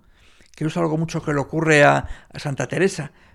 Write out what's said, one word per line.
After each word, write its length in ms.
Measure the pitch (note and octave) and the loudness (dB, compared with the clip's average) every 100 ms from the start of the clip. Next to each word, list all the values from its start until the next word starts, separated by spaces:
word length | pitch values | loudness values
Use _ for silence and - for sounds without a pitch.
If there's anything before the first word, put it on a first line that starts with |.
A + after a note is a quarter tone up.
| _ _ _ _ _ - | _ _ _ _ _ -8
que 80 | |
es 120 | D3+ F3 | -6 -2
algo 200 | E3 D#3 | -2 -2
mucho 260 | E3 E3 | -4 -4
que 120 | - | -4
le 60 | C#3+ | -4
ocurre 440 | C3+ D#3 D#3+ D3+ | -2 -2 4 6
a, 240 | C#3+ C#3 - - - | 6 4 -2 -12 -16
a 60 | - | -12
Santa 280 | D3 C3+ B2+ | -8 -6 -4
Teresa. 460 | C3 F#3+ G3 C#3+ _ _ | -2 -2 -4 -12 _ _